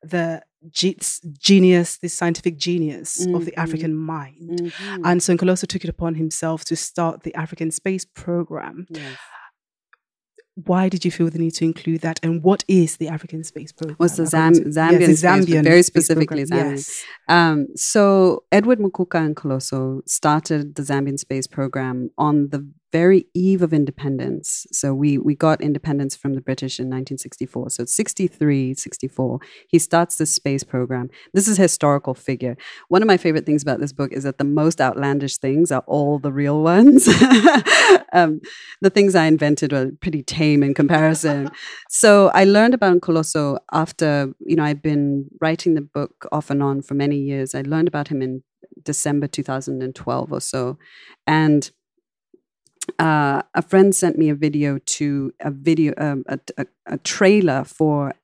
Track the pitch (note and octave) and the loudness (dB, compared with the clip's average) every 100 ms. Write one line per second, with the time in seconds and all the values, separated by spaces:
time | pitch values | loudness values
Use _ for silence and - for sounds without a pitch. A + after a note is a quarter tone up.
0 | D#3+ F3 E3 D#3+ _ _ D#3+ - F#3 F3+ | -6 -4 -4 -6 _ _ -14 -4 -4 -4
1 | - - E3+ D3 - G3 F#3 F3+ E3+ - | -8 -8 -12 -6 4 6 6 4 2 -6
2 | F3 - F3 E3 - D#3 F3 F3 D#3 C#3 | -10 -4 -4 -2 -4 -6 -4 -2 -4 -6
3 | - - F3+ F3 E3 - E3 D#3 D#3+ D#3 | -10 -6 -2 -2 -4 -6 -6 -4 -4 -4
4 | D#3 D#3+ C#3 C#3+ E3+ F3 F3 - G3 G3 | -6 -8 -12 _ -10 -8 -8 -10 -12 -6
5 | F3 F3+ E3+ F3 F#3 F#3 - F#3 E3 - | 0 0 2 0 2 0 -2 -8 -8 -6
6 | E3+ D#3+ D#3+ - E3 D#3+ - D#3+ - - | -6 -4 -6 -6 -6 -6 -6 -8 -6 -4
7 | E3 D#3+ - D#3+ D#3+ E3+ D#3+ - G3 F#3+ | -4 -4 -12 -10 -12 -8 -8 -6 -6 -6
8 | - - - F3 E3+ D#3 - - F3+ D#3+ | -8 -14 -6 -6 -6 -10 -12 -14 -16 -14
9 | C#3+ C3 - - - _ _ _ _ _ | -14 -16 -20 -20 -20 _ _ _ _ _
10 | _ _ _ _ _ - D#3+ F3+ F#3 F#3 | _ _ _ _ _ -18 -2 0 0 -2
11 | F3+ - E3 D#3+ E3 E3 E3 E3 - E3 | -4 -2 -4 -2 -4 -2 -4 -4 -4 -4
12 | E3 E3 E3 E3 E3 G3+ - F#3+ E3 - | -4 -4 -4 0 2 0 2 2 2 -2
13 | D#3 D#3 - D#3+ D#3+ - D3+ _ D#3+ D3+ | -8 -8 -10 -14 -12 -14 -18 _ -12 -2
14 | E3+ D#3+ D#3+ D#3+ D#3+ E3+ D3+ D3+ D#3+ F3 | -2 0 -2 2 4 4 4 0 4 4
15 | F3 D#3 F3 F#3+ F3+ E3 D3+ E3+ F3+ - | 4 2 2 2 2 2 4 4 4 0
16 | D#3+ D#3+ D3+ D#3 C#3 E3 C#3+ C#3 C#3 - | 0 0 0 -2 -4 -2 -2 -6 -10 -14
17 | - - - F3 E3+ D#3 C#3+ - - A3 | -16 -20 2 4 6 2 -2 -6 -2 2
18 | G3+ G3 F#3 D3+ _ G3+ G#3+ B3 G3+ - | 4 6 4 2 _ 0 2 0 0 -2
19 | F3+ E3+ D#3+ D3+ D3 C3 C3 C3+ C3 C3 | -4 -2 -2 -4 -4 -6 -4 -6 -4 -6
20 | - - D#3+ D3+ D3+ D#3 D3 C#3+ C#3 C#3 | -8 -2 0 0 0 -4 -4 -8 -4 -2
21 | C#3 C#3 - C3+ B2+ - C3+ C3+ C3 B2+ | -2 -6 -6 -8 -8 -6 -6 -4 -6 -6
22 | B2 - D3 D3 C#3+ C#3+ C#3+ _ _ D#3+ | -8 -2 0 2 0 -4 -10 _ _ 2
23 | F3 F#3+ - - F#3 F#3+ F3 D#3+ C#3+ - | 4 4 2 -2 0 2 2 2 0 -4
24 | C#3+ C3+ B2+ - - - - - C#3+ C3+ | -6 -6 -6 -8 -8 -10 -8 -6 -4 0
25 | D3 C#3 D3 D3 D#3+ D#3 D3 D3 - C#3+ | 0 0 0 0 2 0 -2 -4 -2 -4
26 | C3+ - C#3 C3+ B2+ C3 C3+ - B2+ C3 | -4 -6 -6 -6 -6 -6 -6 -8 -6 -6
27 | C3 C3 - - C3 - B2 - A#2+ - | -8 -10 -12 -12 -10 -10 -10 -8 -6 -4
28 | G#3+ - F3+ _ D3+ C#3 C3 C3 - - | -4 -4 -6 _ 0 0 -2 -6 -12 -10
29 | C3 - C3 B2 - - _ E3 - E3 | -10 -6 -4 -4 -10 -20 _ -2 0 -2
30 | E3+ - D#3 - - C#3 - C3 B2 B2+ | -2 -4 -4 -4 -4 -6 -4 -6 -4 -6
31 | B2+ - - F#3 G3+ G3+ F#3 - D3 C#3+ | -8 -14 -4 -2 0 2 2 2 0 0
32 | - B2+ - C3 B2+ A#2+ - - - F3+ | -2 -8 -6 -6 -6 -8 -14 -20 0 0
33 | A3 F3+ F3+ D#3 - D3+ C#3+ C3 D3 C#3 | 4 2 2 -2 0 -2 0 -4 -4 -6
34 | C#3 - C3+ C3+ C#3+ D3 D#3 E3+ C3 B2 | -6 -4 -6 -4 -2 0 0 2 -2 0
35 | C#3 C#3 C#3 - C3 C#3 E3+ C3 - D3 | -2 -2 -4 -6 -2 0 2 0 -2 -2
36 | C#3+ D3 C#3 C3+ C#3+ D3 D#3+ F3 B3 C4+ | 0 -2 -4 -4 -2 0 4 8 10 8
37 | - - C4 B3 A3+ D4 - - A4+ F#4 | 6 4 6 6 6 4 2 2 6 4
38 | - F3 E3+ D3+ - - - - F#3+ G#3 | 4 2 2 0 -8 -20 -20 0 2 4
39 | G3+ F3+ D#3+ D#3 D3 D3 D3 C#3 C3 D3+ | 4 4 4 4 2 0 0 -2 -4 -6
40 | - D3+ C3+ - D3+ D3 C#3 C#3 C#3+ D#3+ | -6 -6 -6 -2 2 4 2 0 2 2
41 | D#3 D#3+ D#3+ C#3+ C#3 - - - - - | 2 2 -2 -2 -6 -10 -18 -20 -8 2
42 | A3+ G3+ G3 - G3 G#3 A3+ B3 G3+ F3 | 6 8 6 6 6 6 6 4 4 2
43 | - D#3+ D#3 D#3+ D3 C#3 - - D#3 - | 2 0 0 -2 -2 -4 -4 -2 -2 -2
44 | D#3+ C#3+ C3+ - - E3 D3+ D3 D#3 D3 | 0 0 -2 -6 -2 0 0 -2 -2 0
45 | C#3+ C#3 C#3 - D#3+ E3 - D#3+ D3 C#3+ | 0 -2 -6 -4 -4 -2 0 -2 -2 -8
46 | C#3+ _ - D3+ D3 C#3+ C#3 C#3 C#3 C#3 | -8 _ -6 -6 -4 -2 -2 -2 -4 -4
47 | C#3+ C#3+ C#3 C#3 C3 C#3 C3+ D#3 E3+ D#3 | -2 -2 -4 -6 -6 -8 -4 -2 -2 -2
48 | D3 C#3+ C3 C3 _ _ _ - - D3 | -6 -6 -6 -8 _ _ _ -18 -10 -6
49 | - C#3+ C#3+ - C#3 C3+ C3+ C3+ B2+ C3 | -2 -2 -4 -8 -6 -8 -6 -8 -8 -10
50 | - B2+ - C#3 - C3 B2 C#3+ _ - | -6 -4 -4 -8 -6 -6 -6 -8 _ -20
51 | - _ - D#3 D#3 D3 - _ _ _ | -20 _ 0 2 4 2 0 _ _ _
52 | _ _ _ _ _ _ _ _ - - | _ _ _ _ _ _ _ _ -14 -2
53 | D#3+ D3+ C#3+ C#3 - - E3 F#3+ G3 F#3 | 0 2 0 -2 -4 -6 2 4 6 4
54 | F3 D#3 D#3 D3 D3+ D3 D3 C#3 - - | 0 0 0 0 -2 0 -2 -2 -6 -4
55 | D3 C#3+ C3+ - - C#3 C#3 D#3+ D3+ - | -2 -2 -6 -8 -10 -6 -2 2 0 0
56 | D3+ C#3 - C#3 - - - _ - - | -4 -4 -6 -10 -10 -10 -10 _ -12 -10
57 | - - G3 G#3 F#3 C3+ C3+ - D#3 D3 | -8 0 4 4 4 0 -4 -2 0 0
58 | C#3 - | -4 -8